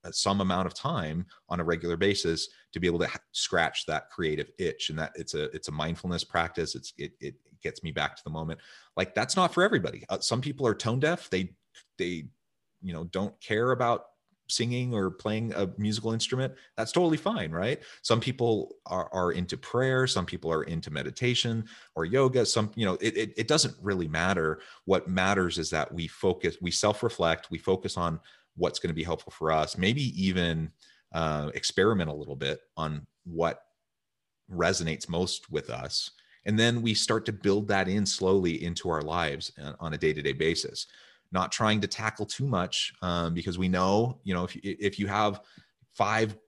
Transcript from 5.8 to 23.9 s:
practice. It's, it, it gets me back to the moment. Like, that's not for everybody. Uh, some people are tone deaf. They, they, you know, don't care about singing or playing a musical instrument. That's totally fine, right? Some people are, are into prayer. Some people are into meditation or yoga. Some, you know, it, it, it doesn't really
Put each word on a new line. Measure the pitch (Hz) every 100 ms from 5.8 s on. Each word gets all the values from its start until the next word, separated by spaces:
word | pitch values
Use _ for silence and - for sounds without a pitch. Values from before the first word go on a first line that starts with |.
| 78 82 90 87
practice. | - 87 85 - 80
It's, | - - -
it, | 73 _
it | 71 - _ _
gets | 82 -
me | 82
back | 76 73 -
to |
the | -
moment. | 80 80 78 - - - -
Like, | 92
that's | - 110 -
not | 175
for | -
everybody. | 190 196 90 - -
Uh, | -
some | - 120
people | 135 135 127
are |
tone | 101 117 123
deaf. | 151 170 -
They, | 92 92 - _ - _ _
they, | 90 87 76 _ _ _ _ _
you | 92
know, | 82
don't | 85 92 101 -
care | - 107 123
about | 120 120 117 - _ _ _ _
singing | - 120 123 123
or | 113 92
playing | - 107 107 113
a | - 95 -
musical | 104 107 113
instrument. | 113 - 127 135 135 - -
That's | 113
totally | - 175 156
fine, | 190 226 85
right? | 82 101 147 - -
Some | - 117
people | 127 127 117 107 - - -
are, | 90 85
are | 92 90
into | 87 90 -
prayer. | - 120 131 131 131
Some | - 87
people | 82 82
are | 80
into | - 82 80
meditation | 76 71 - 123 120 120 113 110 - - -
or |
yoga. | 82 123 131 127 107
Some, | - 107 117
you | 104
know, | 90
it, | 110 104
it, | 110 92
it | 107
doesn't | 151 - -
really | 95